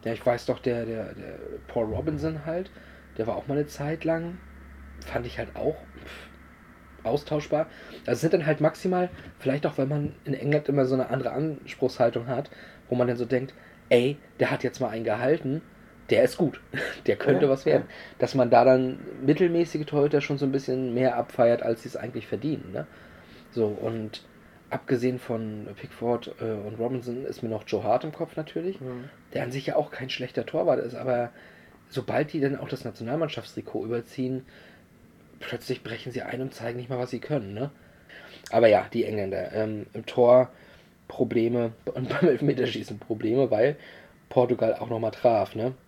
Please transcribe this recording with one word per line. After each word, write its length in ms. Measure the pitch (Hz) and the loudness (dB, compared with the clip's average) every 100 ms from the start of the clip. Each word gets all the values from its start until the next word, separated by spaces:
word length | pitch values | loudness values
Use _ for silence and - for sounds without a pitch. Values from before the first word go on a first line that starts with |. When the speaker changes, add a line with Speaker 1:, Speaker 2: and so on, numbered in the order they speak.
Speaker 1:
Ja, 80 | 113 | -4
ich 120 | 113 - | 0 0
weiß 200 | 120 - | 0 0
doch, 120 | 117 | -2
der, 260 | 127 117 | 0 -2
der, 300 | 113 113 - | -4 -6 -8
der 240 | 101 - - - - - | -10 -14 -12 -12 -14 -6
Paul 260 | 120 110 | -2 -2
Robinson 500 | 110 151 151 156 156 | -2 -2 -2 -4 -4
halt, 260 | 151 170 190 - - - - - | -6 -6 -6 -14 -20 -20 -16 -6
der 80 | 110 | -4
war 80 | 104 | -4
auch 100 | - | -2
mal 80 | 139 | -2
eine 100 | 147 | -2
Zeit 340 | - 143 160 | -4 -6 -4
lang, 340 | 160 165 170 180 - - - - - - - | -2 -2 -2 -10 -16 -20 -20 -20 -20 -16 -8
fand 200 | 117 120 | -8 -6
ich 120 | - | -8
halt 160 | 113 | -10
auch, 220 | - - - - - | -4 -4 -4 -12 -18
pff, 240 | - - - - - - - - - - | -18 -16 -18 -20 -20 -20 -20 -20 -20 -8
austauschbar. 640 | 110 139 - 151 147 147 160 - - - | -2 -2 -2 -4 -2 -2 -2 -6 -18 -12
Also 120 | - | -4
es 80 | 120 | 0
sind 100 | 160 | 2
dann 120 | 180 156 | 2 2
halt 140 | 151 | 2
maximal, 500 | 151 - 190 180 180 - - - | 2 2 -2 0 0 -4 -18 -6
vielleicht 260 | 135 139 147 | -2 0 0
auch, 120 | 147 | 0
weil 80 | 135 | 0
man 260 | 147 147 - | 0 -4 -6
in 100 | - | -6
England 340 | 139 143 147 147 | -4 2 0 2
immer 180 | 143 127 | 2 4
so 80 | |
eine 140 | 131 127 | 2 0
andere 220 | 131 123 | -2 -2
Anspruchshaltung 920 | 135 156 143 - - 127 - 117 117 117 | -2 -4 -4 -12 -2 -2 4 2 2 -2
hat, 240 | 123 147 - - - - | -4 -4 -12 -20 -20 -4
wo 60 | 123 | 2
man 100 | 123 | 2
dann 100 | 120 | 2
so 80 | 117 | 0
denkt, 280 | 127 135 - - - - | 0 0 -12 -20 -20 4
ey, 260 | 123 127 147 - - | 4 4 -2 -12 -2
der 100 | 131 | 0
hat 140 | 139 | 2
jetzt 160 | 123 - | -2 -2
mal 80 | 123 | -4
einen 160 | 113 | -2
gehalten, 580 | 113 107 123 160 135 151 - - - - - | -2 0 2 2 0 -6 -6 -20 -20 -20 2
der 140 | 110 | 4
ist 120 | 127 - | 4 4
gut, 240 | 160 - - | 0 0 -12
<laughs> 340 | - - - - | -8 -8 -4 -2
der 80 | 104 | 0
könnte 280 | - 185 147 | 2 4 4
Speaker 2:
Ja, 40 | |
Speaker 1:
was 140 | 131 | 2
werden. 200 | - 143 - | 4 2 2
Speaker 2:
ja. 60 | - - - | -14 -20 -4
Speaker 1:
Dass 160 | 127 | 0
man 160 | 139 120 | 2 6
da 140 | 120 | 8
dann 340 | 127 131 127 131 - - | 10 6 4 -4 -12 -2
mittelmäßige 640 | 135 151 180 170 170 156 147 | 2 4 4 4 0 -2 0
Torhüter 340 | 147 147 147 | 2 4 4
schon 160 | 139 139 | 2 0
so 60 | 139 | 0
ein 60 | |
bisschen 420 | 135 135 127 127 | 0 -2 -2 0
mehr 220 | 117 127 120 | 2 2 2
abfeiert, 460 | 139 - 120 120 | -2 4 6 6
als 200 | - 113 | 2 -2
sie 60 | 120 | -4
es 80 | - | -8
eigentlich 300 | 117 117 - | -8 -8 -6
verdienen, 440 | 101 147 147 - | -4 -2 -4 -6
ne? 140 | - 151 - - - - - - | -8 -8 -14 -20 -20 -20 -20 -10
So, 140 | 120 107 | 0 0
und 580 | 104 113 113 110 - - - - - - | 0 -4 -4 -8 -12 -20 -20 -20 -20 -8
abgesehen 480 | - - 131 123 123 | -8 -2 0 0 -2
von 480 | - 117 110 107 104 101 | -4 -4 -4 -8 -12 -14
Pickford, 580 | - - 117 120 - - | -16 -6 -2 -2 -4 -8
äh, 40 | |
und 340 | 113 107 104 110 | -6 -4 -6 -4
Robinson 480 | 120 131 120 120 139 | -4 -4 -6 -8 -8
ist 160 | - | -6
mir 80 | 117 | -4
noch 140 | 107 - | -6 -2
Joe 160 | 104 | -2
Hart 200 | 104 123 | 2 0
im 80 | 160 | 0
Kopf 240 | - 165 - | -6 -8 -6
natürlich, 440 | 156 - 175 190 | -6 -6 -6 -6
Speaker 2:
Mhm. 300 | 131 123 123 - - | -8 -10 -12 -18 -10
Speaker 1:
der 80 | 135 | -6
an 100 | 120 | -4
sich 140 | 135 135 | -4 -2
ja 100 | 151 | -2
auch 140 | 147 | -2
kein 180 | - 131 | -6 -8
schlechter 380 | - 127 - 117 | -6 -6 -4 -4
Torwart 340 | - - 131 | 0 2 2
ist, 140 | 117 | 0
aber 360 | 123 131 123 120 - - - - - _ | -6 -2 0 0 -6 -20 -20 -20 -20 _
sobald 420 | - - 127 151 | -6 -2 0 0
die 80 | 160 | 0
dann 160 | 139 139 | 0 0
auch 120 | - | -6
das 160 | 127 | -8
Nationalmannschaftstrikot 1000 | 120 - 113 147 156 - - - - - | -8 -8 -4 -2 -2 -4 -10 -12 -8 -6
überziehen, 600 | 110 120 117 - 127 131 - - - - _ - - - - - | -4 -4 -6 -4 -4 -4 -8 -20 -20 -20 _ -20 -20 -20 -20 -18
plötzlich 420 | - 117 - 127 | -10 -10 -6 -8
brechen 280 | - 113 - | -6 -10 -8
sie 100 | 123 | -10
ein 180 | - 123 | -8 -6
und 140 | 131 | -8
zeigen 240 | - 113 120 | -6 -8 -8
nicht 100 | 123 | -6
mal, 100 | 127 | -4
was 120 | 123 | -4
sie 100 | 120 | -6
können, 320 | - 147 98 | -4 -4 -4
ne? 160 | 104 139 - - - - - - - - | -6 -8 -8 -20 -20 -20 -20 -20 -20 0
Aber 180 | 110 113 | 6 8
ja, 180 | 101 - | 8 4
die 120 | 120 | -2
Engländer, 480 | 110 107 95 95 90 | 0 0 -2 -4 -4
ähm, 340 | 107 107 107 101 | -2 -2 -4 -8
im 140 | 113 - | -10 -4
Tor 440 | - 120 127 127 - - - - _ _ | 4 8 8 6 -2 -20 -20 -20 _ _
Probleme 640 | - 117 117 113 120 117 113 - | -2 0 2 2 2 -2 -4 -8
und 140 | - 127 | -6 -4
<laughs> 120 | - | 4
beim 80 | 175 | 4
Elfmeterschießen 680 | 123 147 127 123 113 104 104 | 4 2 2 0 -2 -8 -12
Probleme, 520 | - 107 110 123 131 | -8 -4 0 2 4
weil 260 | 107 131 147 - - - - _ | 4 4 2 -12 -20 -20 -20 _
Portugal 440 | - 123 120 117 - | 2 4 4 2 0
auch 120 | 113 | -2
nochmal 220 | 113 113 | -2 -2
traf, 440 | - 123 110 95 | 2 4 4 0
ne? 200 | 110 120 131 | -2 -4 -6